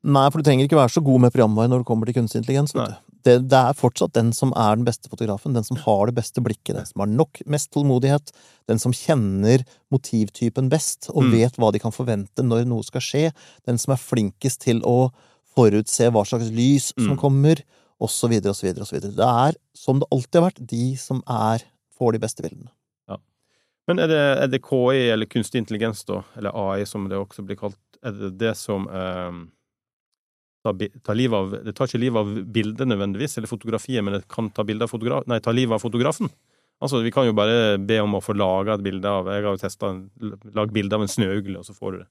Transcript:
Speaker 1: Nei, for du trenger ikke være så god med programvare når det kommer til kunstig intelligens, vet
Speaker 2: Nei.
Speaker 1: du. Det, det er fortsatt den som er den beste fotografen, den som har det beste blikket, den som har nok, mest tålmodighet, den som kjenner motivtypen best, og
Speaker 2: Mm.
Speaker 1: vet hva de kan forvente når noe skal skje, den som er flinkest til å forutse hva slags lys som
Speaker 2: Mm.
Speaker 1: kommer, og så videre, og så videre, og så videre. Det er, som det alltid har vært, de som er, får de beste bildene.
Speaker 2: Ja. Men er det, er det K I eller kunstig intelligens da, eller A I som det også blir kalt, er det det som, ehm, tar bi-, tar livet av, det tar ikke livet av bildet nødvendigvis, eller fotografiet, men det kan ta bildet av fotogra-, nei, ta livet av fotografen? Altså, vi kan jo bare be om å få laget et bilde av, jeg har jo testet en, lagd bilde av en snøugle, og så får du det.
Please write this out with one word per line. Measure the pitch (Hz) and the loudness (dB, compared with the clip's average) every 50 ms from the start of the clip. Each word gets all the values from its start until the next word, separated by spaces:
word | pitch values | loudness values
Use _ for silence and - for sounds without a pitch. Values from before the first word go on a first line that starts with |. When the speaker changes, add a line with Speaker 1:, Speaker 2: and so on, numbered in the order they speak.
| - | 2
Speaker 1:
Nei, | 160 143 139 135 143 | 6 6 6 6 6
for | - 160 | 2 4
du | 147 | 4
trenger | 151 135 127 139 | 4 4 4 4
ikke | 139 160 151 | 4 6 6
være | 135 117 | 6 6
så | - 175 156 | 4 2 2
god | 139 131 127 | 4 6 6
med | 123 120 - | 6 6 6
programvare | 131 117 107 107 107 113 120 | 4 4 4 4 2 2 2
når | 123 127 120 | 2 0 0
det | |
kommer | - 120 113 110 | 0 -2 0 0
til | 117 117 | 0 0
kunstig | 127 117 110 - 113 | 0 -2 0 -2 -4
intelligens, | 113 123 135 139 147 143 - | -2 0 0 0 0 0 -2
vet | 131 117 | -4 -6
Speaker 2:
Nei. | 104 110 | -6 -8
Speaker 1:
du. | - _ _ _ _ _ | -14 _ _ _ _ _
Det, | 131 123 123 131 131 | 6 6 6 6 6
det | 135 131 | 6 6
er | 123 120 135 | 6 4 2
fortsatt | - - 120 - - 92 - - | 2 0 0 2 0 -2 0 2
den | 117 113 117 | 2 2 2
som | 117 - 131 131 - | 2 2 0 0 2
er | - 113 104 107 | 2 2 2 2
den | 113 120 | 2 0
beste | 120 110 - - - | -2 -2 -4 -10 -16
fotografen, | - - 117 107 101 98 - 139 127 | -6 -4 -4 -4 -4 -4 -4 -2 -2
den | 117 107 | -2 -2
som | - 131 156 - | -4 -8 -4 0
har | 120 107 98 101 | 0 2 2 2
det | 117 120 | 0 0
beste | 123 107 - _ 127 120 | -2 -6 -4 _ -4 -4
blikket, | 113 107 _ _ - - | -4 -6 _ _ -6 -6
den | - - | -6 -8
som | - _ - 101 | -8 _ -4 -2
har | 104 | 0
nok, | 107 131 160 _ - - - | 2 2 0 _ -2 -18 -6
mest | 147 147 147 - - - | -4 -4 -4 -4 -4 -4
tålmodighet, | 147 143 139 127 123 127 135 143 143 147 - _ _ _ _ _ _ _ - | 0 2 2 2 2 2 2 2 0 _ -8 _ _ _ _ _ _ _ -2
den | 117 107 | -2 0
som | - 127 120 | 0 -2 -2
kjenner | - - - 165 127 107 98 95 98 101 110 127 135 127 _ _ _ _ _ | -2 0 0 2 2 2 0 0 2 4 4 4 4 2 _ _ _ _ _
motivtypen | 139 131 - - - 113 107 101 _ - 120 117 - 135 131 131 | -2 -2 -2 -2 -2 -2 -2 -2 _ -4 -4 -2 0 0 0 0
best, | 147 160 - - - _ - - | 0 0 0 -4 -8 _ -12 -4
og | - 151 135 | 0 2 4
Speaker 2:
Mm. | 127 | 4
Speaker 1:
vet | 113 113 113 123 - - | 6 4 4 2 2 2
hva | 117 110 104 | 2 2 2
de | 107 | 2
kan | - 113 | -4 -4
forvente | - - 131 120 110 101 98 - _ - 131 | -6 -4 -4 -2 -2 -4 -4 -6 _ -2 0
når | 123 117 113 120 | 0 2 0 0
noe | 123 120 110 101 | 0 -2 -4 -6
skal | - - 120 - | -6 -8 -8 -6
skje, | - - 143 156 165 143 - - - _ _ _ | -2 0 0 0 0 -2 -6 -20 -20 _ _ _
den | - 120 | -4 -4
som | 113 - - 135 | -2 0 0 -2
er | 127 | -2
flinkest | - - - 120 107 98 - _ - 135 - - - | 0 -2 0 0 0 -2 -4 _ -4 -4 -4 -2 0
til | 127 117 113 - | 0 0 2 2
å | - 123 123 131 127 127 _ _ _ _ _ _ _ _ | 2 4 4 2 2 _ _ _ _ _ _ _ _ _
forutse | 131 120 107 101 107 107 - - - 120 117 | 6 6 6 6 4 0 0 0 2 2 4
hva | 117 107 101 | 4 2 0
slags | - - 117 117 113 | 2 -2 -2 -2 -2
lys | 110 117 120 131 143 139 - - - | 0 2 4 4 4 2 0 -4 -2
som | - 117 104 139 | -2 0 0 0
Speaker 2:
Mm. | 127 | 2
Speaker 1:
kommer, | - 143 135 135 139 156 160 156 - _ _ _ _ _ _ _ | 2 2 4 4 4 4 2 2 -2 _ _ _ _ _ _ _
og | 117 110 | -6 -4
så | - - - 117 | -2 -2 0 2
videre, | 117 107 95 101 | 0 2 0 -2
og | 98 | -4
så | - - | -2 -4
videre, | 95 87 - 101 | -4 -4 -4 -8
og | |
så | - - 69 | -8 -8 -8
videre. | - 101 101 | -8 -6 -2
Det | - 107 | 0 2
er, | 123 120 120 127 151 165 - _ _ _ | 2 4 4 2 2 0 -2 _ _ _
som | - - - 131 139 | -6 -2 0 0 0
det | - - | 0 0
alltid | 143 131 120 _ - 170 | -2 -2 -2 _ 2 2
har | 170 185 | 2 2
vært, | - - 127 | -2 -6 -10
de | 110 117 117 123 127 135 | -6 -4 -4 -2 -4 -4
som | 127 - - 135 127 - | -6 -8 -8 -8 -8 -6
er, | - 123 113 110 110 113 113 - _ _ _ _ _ _ _ | -6 -4 -2 0 0 0 -2 -4 _ _ _ _ _ _ _
får | 127 117 113 | 0 0 0
de | 107 | 0
beste | 110 107 - - - | -4 -6 -8 -10 -12
bildene. | - - - - - _ _ _ _ _ _ _ - | -12 -12 -14 -20 -20 _ _ _ _ _ _ _ -16
Speaker 2:
Ja. | 98 98 _ _ _ _ _ _ _ _ _ _ _ _ _ | -16 -16 _ _ _ _ _ _ _ _ _ _ _ _ _
Men | - 175 175 | -2 0 0
er | 165 | 2
det, | 156 160 151 143 139 135 135 135 | 2 2 2 2 2 2 2 0
er | |
det | 131 127 127 | 0 -2 -4
K | - - 143 127 123 123 135 | -2 -2 0 2 2 2 2
I | 135 123 120 | 2 2 2
eller | 113 107 107 | 0 0 -2
kunstig | - - 120 104 - - 123 107 | -2 -2 -4 -4 -2 -4 -6 -4
intelligens | - 113 101 113 113 104 - - | -4 -4 -4 -4 -4 -4 -8 -10
da, | - 98 95 95 _ _ | -8 -8 -8 -10 _ _
eller | 117 107 101 - | -8 -8 -8 -6
A | 110 101 98 98 | -4 -4 -4 -4
I | 98 104 | -4 -6
som | - - 107 98 95 | -6 -8 -8 -8 -6
det | 98 | -6
også | 98 101 101 - - 101 | -8 -8 -10 -12 -18 -14
blir | 95 104 | -14 -12
kalt, | - - 101 98 _ _ _ _ _ - | -10 -10 -12 -12 _ _ _ _ _ -12
er | 123 | -12
det | 101 101 101 95 92 | -10 -10 -10 -12 -6
det | 95 113 110 107 | -4 -2 -4 -2
som, | - - - 104 95 95 | -4 -6 -6 -6 -6 -6
ehm, | - 95 92 92 92 92 90 90 90 87 87 85 82 _ _ _ _ _ _ _ _ _ _ _ _ _ _ _ _ _ _ _ _ _ _ _ | -8 -8 -8 -8 -6 -6 -8 -8 -10 -12 -14 -16 -20 _ _ _ _ _ _ _ _ _ _ _ _ _ _ _ _ _ _ _ _ _ _ _
tar | 110 98 | -6 -4
bi-, | 92 104 101 _ 127 _ | -4 -8 -10 _ -12 _
tar | - 104 | -4 -2
livet | 113 127 123 113 | 0 0 0 0
av, | 101 95 95 101 - - | -2 -2 -4 -8 -10 -12
det | 110 104 | -14 -6
tar | - 135 | -6 -6
ikke | 123 - 117 | -4 -2 -2
livet | 120 131 117 110 | -2 0 0 -2
av | 104 101 104 110 95 113 | -2 -2 -6 -8 -10 -4
bildet | 107 117 107 107 110 117 135 | -2 -2 -2 -2 -4 -4 -2
nødvendigvis, | 131 110 98 101 98 98 98 143 151 - | -2 -2 -2 -2 -4 -4 -6 -6 -6 -6
eller | 120 110 | -10 -8
fotografiet, | - 120 107 - 113 110 110 - - 131 117 101 | -8 -10 -10 -6 -6 -6 -6 -6 -4 -4 -4 -4
men | 98 101 | -4 -6
det | 98 - | -6 -8
kan | _ - - 113 104 | _ -8 -6 -6 -6
ta | _ - 107 | _ -6 -4
bildet | 104 107 107 117 | -4 -4 -4 -4
av | 113 | -6
fotogra-, | - 113 110 123 135 139 - | -6 -6 -4 -4 -4 -4 -2
nei, | 123 120 113 | -2 -4 -2
ta | - 120 | 0 0
livet | 117 123 131 117 113 | 0 0 0 0 -2
av | 104 | -2
fotografen? | - 117 107 117 127 151 - - 233 - _ _ _ _ _ _ _ _ _ _ | -2 -4 -2 0 0 0 -2 -2 -6 -8 _ _ _ _ _ _ _ _ _ _
Altså, | - 143 135 120 | -6 -4 -2 -2
vi | 113 117 | -2 0
kan | - 143 131 | 0 2 2
jo | 117 107 | 2 2
bare | 104 104 107 107 113 113 107 101 98 | 2 2 2 2 2 2 2 0 0
be | 98 101 113 110 | 0 0 0 0
om | 104 104 101 | 0 0 -2
å | 95 | -4
få | - - 104 | -4 -4 -2
laget | 101 101 92 92 95 98 107 110 | -2 0 0 0 0 -2 -2 -4
et | 101 101 | -2 -4
bilde | 98 92 95 95 | -6 -6 -4 -4
av, | 101 101 95 90 | -2 -2 -2 -4
jeg | 92 101 101 104 | -4 -6 -4 -4
har | 104 98 | -4 -4
jo | |
testet | 95 - 95 - _ - 101 | -4 -6 -10 -8 _ -8 -8
en, | 92 92 95 98 _ _ 110 107 98 101 - 107 104 | -8 -8 -14 -18 _ _ -14 -14 -12 -14 -20 -8 -4
lagd | 107 107 107 104 | -4 -4 -2 -2
bilde | 107 98 98 107 | -2 -2 0 -2
av | 107 | -2
en | 104 | -2
snøugle, | 95 - - 107 95 98 104 95 98 95 | -2 -2 -2 -2 -2 -2 -4 -6 -8 -12
og | 90 87 | -12 -14
så | - 98 | -20 -16
får | _ 110 101 92 | _ -10 -10 -10
du | 92 | -10
det. | 92 _ | -16 _